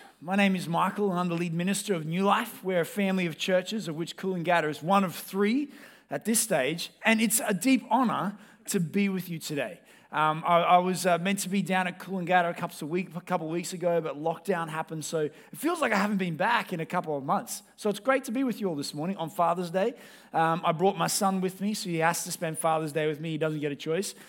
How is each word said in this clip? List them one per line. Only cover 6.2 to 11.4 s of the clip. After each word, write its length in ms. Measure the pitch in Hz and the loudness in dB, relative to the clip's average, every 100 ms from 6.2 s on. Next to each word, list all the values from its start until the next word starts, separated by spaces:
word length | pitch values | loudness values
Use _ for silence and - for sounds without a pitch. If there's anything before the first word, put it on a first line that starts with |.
| 214 | 0
this 140 | 233 | 0
stage, 500 | - 160 131 170 - - 214 | 2 2 2 -2 -6 -2 2
and 160 | 226 | 4
it's 180 | 226 - 226 | 4 2 0
a 60 | |
deep 320 | 190 262 262 - | 0 2 2 2
honor 440 | 233 226 139 180 - - - - | 2 2 0 -2 -6 -16 -16 -4
to 100 | 202 | -2
be 280 | 156 202 202 | 0 0 0
with 220 | 190 175 | -2 -6
you 80 | 160 | -8
today. 420 | - 147 113 - - - - | -6 -4 -4 -8 -20 -20 -6
Um, 320 | 151 156 160 | 0 2 2
I, 180 | 165 170 | 4 4
I 160 | 165 180 | 8 6
was, 260 | 185 170 185 | 6 2 2
uh, 140 | 170 | 2
meant 180 | 190 196 | 2 -2